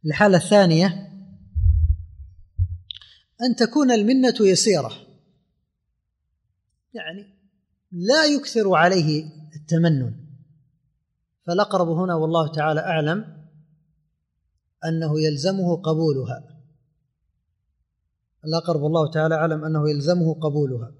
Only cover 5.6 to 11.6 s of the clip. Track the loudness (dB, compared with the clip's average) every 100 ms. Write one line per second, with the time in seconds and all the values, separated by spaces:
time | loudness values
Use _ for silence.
5.6 | _ _ _ _ _ _ _ _ _ _
6.6 | _ _ _ -16 -16 -16 -20 _ _ _
7.6 | _ _ _ -6 0 2 2 0 -2 -2
8.6 | 2 4 4 4 0 -2 -6 -18 -20 -20
9.6 | -2 2 2 2 -2 -8 -18 -20 _ _
10.6 | _ _ _ _ _ _ _ _ -4 -2